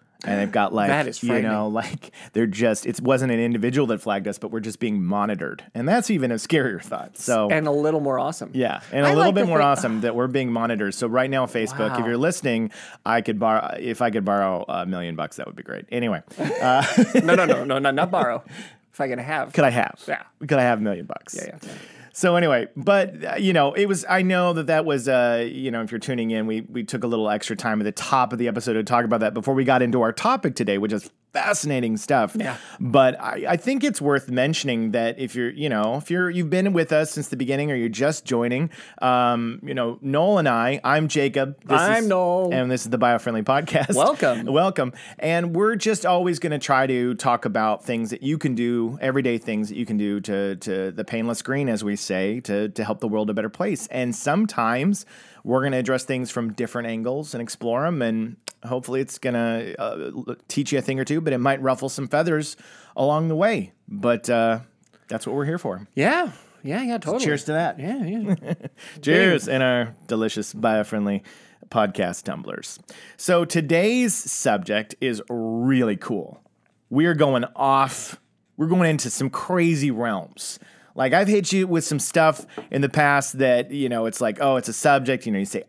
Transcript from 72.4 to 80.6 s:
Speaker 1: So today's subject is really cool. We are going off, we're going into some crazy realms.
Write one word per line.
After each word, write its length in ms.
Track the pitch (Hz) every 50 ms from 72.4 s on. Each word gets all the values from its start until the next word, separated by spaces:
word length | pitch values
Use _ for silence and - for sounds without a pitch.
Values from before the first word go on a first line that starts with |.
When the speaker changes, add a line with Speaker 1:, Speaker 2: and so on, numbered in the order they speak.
| - - 50 - - - - - - - - - - - - _
Speaker 1:
So 280 | - - 185 175 170
today's 680 | 165 - 170 160 143 165 170 185 214 240 254 247 233 -
subject 800 | - - - - - - 135 107 101 90 87 104 104 110 - - -
is 200 | - 131 117 107 - -
really 680 | 120 117 113 113 113 117 120 131 135 127 123 110 104 92
cool. 440 | - - 120 98 73 - - - _ _ _ _ _ _ _ _ _ _
We 160 | 113 135 160
are 80 | 175 170
going 320 | 147 156 143 135 123 120 - -
off, 640 | - 135 135 135 135 135 131 - - - - - - _ _ _ _ _ _ _ -
we're 100 | 151 160
going 220 | 175 185 180 165
into 200 | 156 143 - 120
some 200 | - - 143 131
crazy 640 | - - - - 180 180 170 170 165 147 139 147
realms. 680 | 127 110 120 117 107 95 82 - - - - - - -